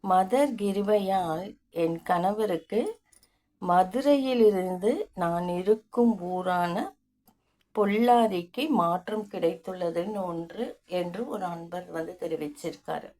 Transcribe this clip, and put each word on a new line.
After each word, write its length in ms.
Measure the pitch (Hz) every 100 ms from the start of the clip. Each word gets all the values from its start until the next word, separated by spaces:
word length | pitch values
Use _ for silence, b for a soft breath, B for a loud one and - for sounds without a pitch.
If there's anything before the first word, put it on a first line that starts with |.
| 196
மதர் 460 | 185 190 247 285
கிருபையால் 1000 | 220 202 196 202 214 196 190 170 160 196 - _
என் 320 | 165 165 165
கணவருக்கு 960 | - 185 180 214 214 165 - 208 370 466 b b b b _ _
மதுரையிலிருந்து 1500 | 180 180 185 240 277 285 262 254 214 196 185 180 202 330 -
நான் 340 | - 170 170 175
இருக்கும் 720 | 175 185 220 _ - 240 196
ஊரான 760 | 175 180 180 180 175 175 359 _ _ _ _ _ _ _ _
பொள்ளாரிக்கு 960 | - 202 208 240 240 226 180 175 - 311
மாற்றம் 600 | 233 170 180 175 220 208
கிடைத்துள்ளதுன்னு 960 | 185 170 165 - 185 170 165 185 214
ஒன்று 560 | 180 170 165 190 262 - _
என்று 420 | 180 175 185 254
ஒரு 160 | 214
அன்பர் 460 | 180 170 170 175 180
வந்து 260 | 165 165 175
தெரிவிச்சிருக்காரு. 920 | 170 160 151 147 165 147 - 156 -